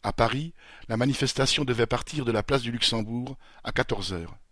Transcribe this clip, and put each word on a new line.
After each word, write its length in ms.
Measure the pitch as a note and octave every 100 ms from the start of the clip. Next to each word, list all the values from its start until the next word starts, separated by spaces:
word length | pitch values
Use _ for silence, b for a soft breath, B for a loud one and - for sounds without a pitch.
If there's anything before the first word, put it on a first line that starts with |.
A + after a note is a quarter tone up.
À 100 | G#2
Paris, 420 | - A2+ A#2+ E3 - B B B
la 80 | A2+
manifestation 680 | B2 C3+ C3+ - C3 -
devait 220 | C#3 A#2 A2+
partir 380 | A#2+ - D3+
de 80 | A#2+
la 100 | A2
place 200 | G#2 C#3
du 80 | A#2
Luxembourg 680 | A#2 - A2+ A2 A#2 B2+ C3+ B B
à 80 | -
quatorze 400 | - C#3 G#2+ F#2+
heures. 240 | F2+ E2+ - -